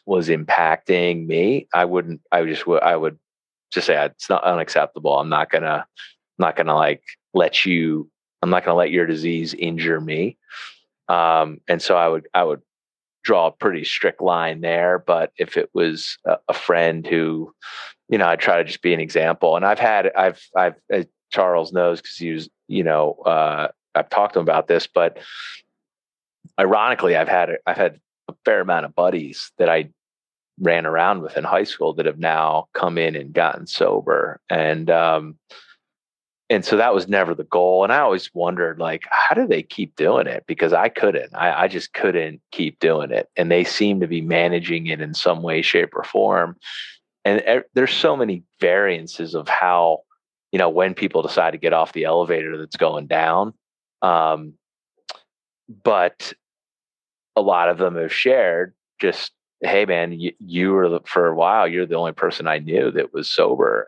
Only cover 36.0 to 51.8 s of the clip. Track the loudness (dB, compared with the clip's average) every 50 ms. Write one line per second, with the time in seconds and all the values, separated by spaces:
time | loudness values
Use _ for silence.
36 | _ _ _ _ _ _ _ _ _ -2 0 0 0 2 2 4 4 4 2 0
37 | 0 0 2 2 2 0 -2 -6 -4 -2 2 2 4 4 4 4 4 4 4 4
38 | 2 2 0 0 -4 -8 -6 -4 -4 -2 -2 -2 -2 -4 -4 -4 -6 -6 -6 -6
39 | -6 -2 0 0 2 2 2 0 2 0 0 -2 -2 -6 -8 -8 -8 -6 _ 0
40 | 2 2 4 2 0 -2 -4 -8 -8 -8 -4 0 0 2 4 4 2 2 0 0
41 | 0 0 0 0 -4 -6 -4 -2 0 0 2 2 0 -2 -2 -4 -10 -10 -6 -2
42 | -2 0 0 0 -2 -4 -8 -14 _ -12 -6 -4 -4 -4 -4 0 0 0 2 0
43 | -2 -2 -2 -4 -4 -4 -2 -2 0 2 4 2 2 0 0 0 0 2 2 0
44 | -2 -2 -2 -4 -2 0 0 2 2 2 0 -2 -2 -4 -4 -4 -4 -6 -6 -6
45 | -6 -8 -4 -2 0 0 0 0 -2 -4 -2 -2 0 2 2 2 0 0 -2 -8
46 | -6 -2 0 0 2 2 2 2 0 -2 -4 _ -16 -16 -14 -14 -14 -16 -18 _
47 | _ _ _ _ -2 0 0 2 2 2 0 0 0 _ 0 0 0 2 2 2
48 | 2 2 2 2 0 -2 -2 -6 -8 _ _ -2 0 2 2 4 2 2 0 -2
49 | -6 -10 -10 -10 -8 -6 -6 -6 -4 -2 -2 0 2 2 4 4 4 2 2 0
50 | -4 _ _ _ _ _ _ _ _ _ 0 2 2 2 2 2 2 0 0 -2
51 | -4 -2 0 0 -2 0 0 0 0 0 0 -2 0 0 2 2